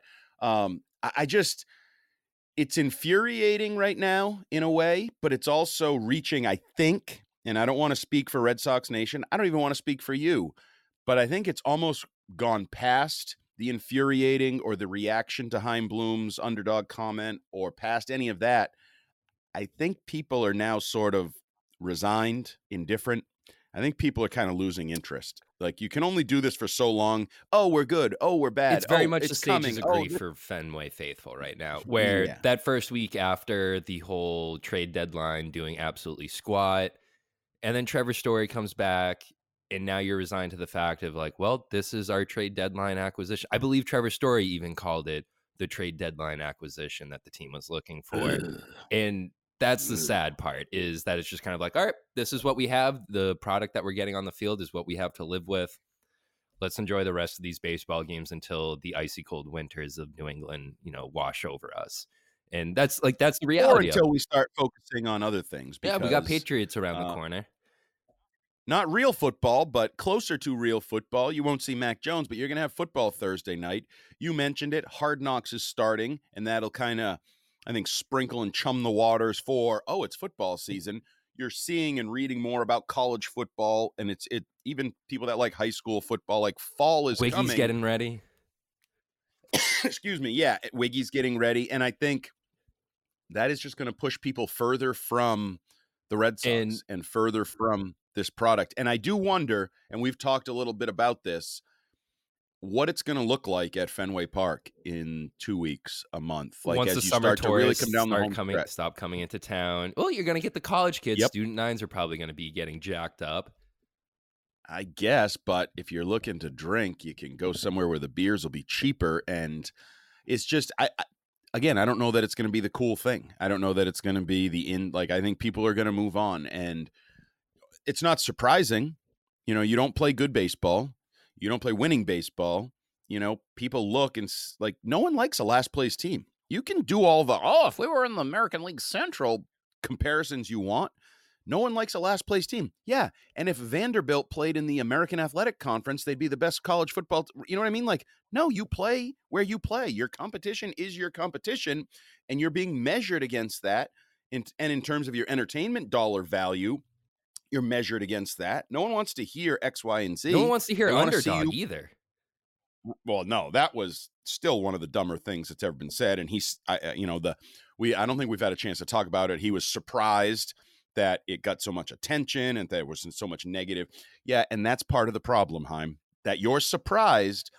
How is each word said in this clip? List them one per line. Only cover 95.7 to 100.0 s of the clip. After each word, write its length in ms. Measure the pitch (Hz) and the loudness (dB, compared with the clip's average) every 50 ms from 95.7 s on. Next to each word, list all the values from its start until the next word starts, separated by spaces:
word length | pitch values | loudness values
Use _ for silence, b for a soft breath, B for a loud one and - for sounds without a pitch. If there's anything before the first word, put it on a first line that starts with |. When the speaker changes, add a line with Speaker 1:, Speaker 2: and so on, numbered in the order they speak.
| _ _ _ _ _ _ _ - | _ _ _ _ _ _ _ -4
Speaker 1:
the 80 | 107 104 | 0 2
Red 220 | 110 117 113 101 | 2 2 2 2
Sox 120 | - 123 | 0 0
Speaker 2:
And 320 | 117 117 110 107 107 101 - - | 2 2 0 0 -4 -6 -8 -10
Speaker 1:
and 160 | 101 90 87 | -10 -10 -8
further 400 | - - 113 110 113 107 110 101 | -4 0 2 6 6 6 6 6
from 500 | - - - 110 113 107 98 98 95 85 _ _ _ - | 2 -2 0 2 2 2 2 0 -4 -10 _ _ _ -6
this 160 | 101 95 - | -4 -4 -4
product. 440 | - - 117 117 113 104 95 - - | -2 2 6 6 6 6 4 0 -2
And 140 | 120 123 120 | -2 0 2
I 80 | 120 117 | 2 2
do 180 | 104 156 208 | 2 0 0
wonder, 560 | 208 190 196 190 180 151 113 110 101 95 92 _ _ _ - | 2 2 2 2 2 2 2 0 0 0 -4 _ _ _ -10
and 120 | - 113 | -6 -2